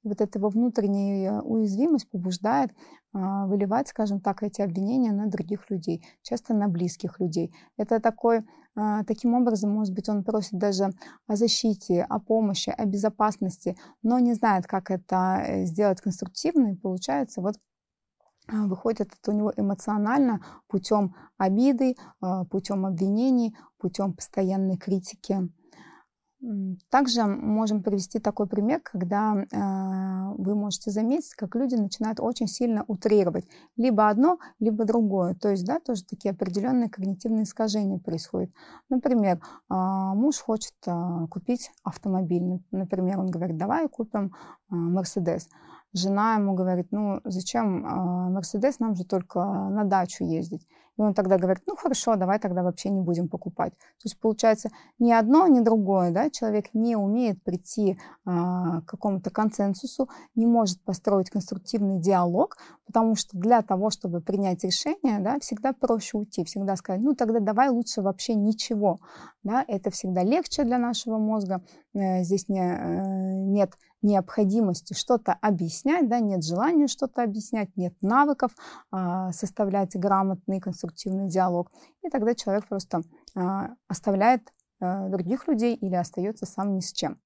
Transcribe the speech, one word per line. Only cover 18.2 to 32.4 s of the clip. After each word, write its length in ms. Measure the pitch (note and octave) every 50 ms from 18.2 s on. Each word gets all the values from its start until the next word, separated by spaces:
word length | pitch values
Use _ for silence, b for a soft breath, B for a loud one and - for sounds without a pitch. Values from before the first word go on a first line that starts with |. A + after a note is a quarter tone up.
| _ _ _ _ _ -
э, 40 | A3 G#3+ G#3
выходит 440 | G3+ F#3+ - - A#3 A3 - G3+ - - _
это 100 | - -
у 20 | G#3
него 180 | G#3 G#3 G#3 -
эмоционально 840 | - G3+ G3 G3+ G3 - A3 G#3+ G#3 G#3 G#3+ B3+ C#4+ C#4 B3 A3 F#3 B B B B B
путем 480 | _ - F#3+ F#3 - A3 G#3 G3+ F#3 B B B B B
обиды, 580 | _ F#3+ F#3+ F#3+ G#3+ B3+ C#4 C4+ A#3 C4+ B3+ B3+ B B B B B
э, 240 | - F#3 F#3 F#3+ F3+ -
путем 360 | - G3 F#3 - G3+ G3 F#3+
обвинений, 680 | F#3+ F#3 E3 F#3+ G3 G3+ A3 B3 C4+ B3+ B3 A#3 A3 A3 B B B B _
путем 340 | - G#3 - - G3 G3 E3
постоянной 640 | - - - - - F#3+ F#3 F#3+ F#3+ F#3+ F#3+ F#3
критики. 720 | F3+ - - G3 F#3+ F#3 - - _ - - G3 F#3+ F3+ E3+ - B B B B B B B B B B B _ _ _ _ _ _
М, 360 | C4 A#3+ G#3 G3 F#3+ F#3+ F#3 F3+ _ _
также 360 | - C4 C#4+ B3+ A#3 A#3+ A3
можем 580 | G3+ G3 - - A3 G#3+ G#3+ A3 G#3+ G#3+ G#3+ F3+
привести 360 | G#3+ G3 G3 F#3 - - A3
такой 280 | - G#3+ G3+ - G#3
пример, 320 | F#3+ - G#3 G3+ A3+ D4+ E4
когда, 540 | _ - - F#3 F3+ F3 G3+ G3+ G#3+ G#3+ G#3+
э, 960 | G3 G3 - - G#3 G3+ G3 F#3+ F#3+ F#3+ F#3+ F#3+ F#3+ F#3+ F#3+ F#3+ F#3 F#3+ G3 G#3
вы 180 | - F#3+ F#3+ G#3
можете 340 | G#3 G#3 G#3 F#3+ - - A3
заметить, 460 | G3 G#3+ A3 A3+ C4+ E4 D4+ - -
как 180 | - G#3+ F3+ -
люди 200 | A#3 C#4 B3+ B3+
начинают 440 | A3+ G#3 - - - G#3+ A3 A3 -
очень 260 | - A#3 A#3+ -